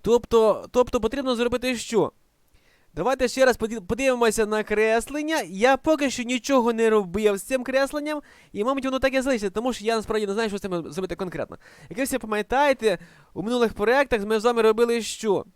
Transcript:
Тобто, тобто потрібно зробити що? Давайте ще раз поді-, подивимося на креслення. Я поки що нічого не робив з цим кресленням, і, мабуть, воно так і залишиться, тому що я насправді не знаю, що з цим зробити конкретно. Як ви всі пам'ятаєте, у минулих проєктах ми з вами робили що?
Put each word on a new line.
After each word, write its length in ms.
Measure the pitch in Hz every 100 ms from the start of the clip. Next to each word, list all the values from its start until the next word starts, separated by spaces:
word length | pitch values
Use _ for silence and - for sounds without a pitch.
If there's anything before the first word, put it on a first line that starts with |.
Тобто, 640 | 202 233 - 226 220 143 85
тобто 300 | 254 247 247
потрібно 360 | 220 269 262 233
зробити 400 | 240 240 247 233
що? 360 | - 226 147 _ _ _ _ _ _ _ _
Давайте 340 | - 202 262 254
ще 160 | -
раз 120 | 262 226
поді-, 240 | 220 226
подивимося 680 | 175 220 269 247 233 214 214
на 160 | 214
креслення. 800 | 208 214 220 226 226 285 302 320
Я 340 | 185 190 240 269
поки 340 | 311 311 277
що 120 | 240
нічого 500 | 240 254 - 269 233
не 180 | 226 226
робив 480 | 220 185 185 214 196
з 40 |
цим 220 | - 262
кресленням, 580 | 247 262 277 294 294 302 - - _
і, 120 | 196
мабуть, 200 | 220 269
воно 140 | 262 262
так 160 | 269
і 60 | 262
залишиться, 300 | 254 240 196
тому 220 | 214 247
що 120 | 226
я 120 | 208 226
насправді 300 | 208 214 208
не 60 |
знаю, 160 | 202 226
що 100 | 196
з 20 |
цим 320 | 196 175 151
зробити 240 | 151 185 170
конкретно. 400 | 185 160 117 - - - -
Як 80 | 180
ви 60 |
всі 140 | 269 262
пам'ятаєте, 800 | 220 214 208 254 285 269 220 175 - - _
у 80 | -
минулих 320 | 196 247 226
проєктах 520 | 170 208 262 269 226 202
ми 140 | 220
з 40 |
вами 180 | 226 233
робили 400 | 220 220 233 233
що? 420 | 214 - 220 175 -